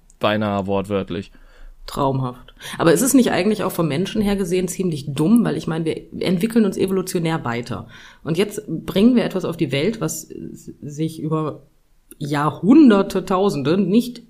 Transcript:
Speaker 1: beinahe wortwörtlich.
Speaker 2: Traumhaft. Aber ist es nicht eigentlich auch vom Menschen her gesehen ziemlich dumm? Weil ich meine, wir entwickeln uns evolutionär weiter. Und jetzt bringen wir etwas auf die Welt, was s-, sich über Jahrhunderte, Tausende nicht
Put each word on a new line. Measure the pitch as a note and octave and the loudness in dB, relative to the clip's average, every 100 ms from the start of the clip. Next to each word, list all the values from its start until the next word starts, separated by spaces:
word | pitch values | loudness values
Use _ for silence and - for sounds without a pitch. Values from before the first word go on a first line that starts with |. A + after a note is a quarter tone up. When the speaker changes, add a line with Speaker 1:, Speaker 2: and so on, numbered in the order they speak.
| _ _ | _ _
Speaker 1:
beinahe | A2 G#2+ G#2+ G2+ G2 | 0 0 0 -2 0
wortwörtlich. | G2 F#2+ G2+ F2+ F#2 G2 - - - - - - | -2 0 -4 -4 -8 -10 -18 -20 -20 -20 -18 -10
Speaker 2:
Traumhaft. | - C#3 C3+ B2+ B2 - - - - | -2 -2 0 -4 -8 -20 -20 -16 0
Aber | D#3 | 4
ist | D#3 | 4
es | B3+ | 4
nicht | C4+ A#3 | 4 4
eigentlich | - F#3+ G#3 | 2 0 0
auch | F3+ | -2
vom | - D#3+ | -2 -2
Menschen | C#3 F#3+ A3 | -2 -2 -2
her | G#3 G3 | 0 0
gesehen | F#3 F#3 F3+ | 0 -2 -2
ziemlich | - F3+ D3+ C3 | -4 -4 -4 -6
dumm? | C#3 D#3 A#3+ | 0 4 4
Weil | F3 D3+ | 4 -2
ich | - | -4
meine, | D#3+ | -4
wir | D#3+ - - - | -4 -6 -10 -6
entwickeln | - F3+ A3+ A#3 | -2 0 0 2
uns | G3+ - | 2 0
evolutionär | F#3 F#3+ F3+ F3+ E3 D#3+ | -2 -2 -2 -2 -2 -2
weiter. | B2+ A#2 A#2 G2 - - - - | -4 -6 -6 -10 -10 -18 -20 -14
Und | - D#3+ | -6 -2
jetzt | G3+ - - | -2 -4 -8
bringen | D#3+ - F3+ A#3 A#3+ | -8 -4 2 4 4
wir | |
etwas | E3 F#3 | 2 -2
auf | E3 E3+ | -4 -2
die | D3 | -2
Welt, | C#3 E3+ A3+ | 0 -2 -2
was | D#3+ - - | -6 -6 -12
s-, | - - - - - | -14 -14 -14 -18 -16
sich | C#3 D3 D#3+ D#3+ | -14 -6 -6 -4
über | D#3 D#3 D3+ - _ _ _ _ _ - | -4 -2 -4 -8 _ _ _ _ _ -12
Jahrhunderte, | D3 D3 D3+ - F3 D#4 C4+ G2 - F#3+ E3+ | -4 -2 -2 0 6 8 10 8 2 -2 0
Tausende | F#3 G3+ C#3+ C3+ F#3+ | 0 2 0 0 0
nicht | F3+ A3 A#3+ - - | 2 2 0 -8 -20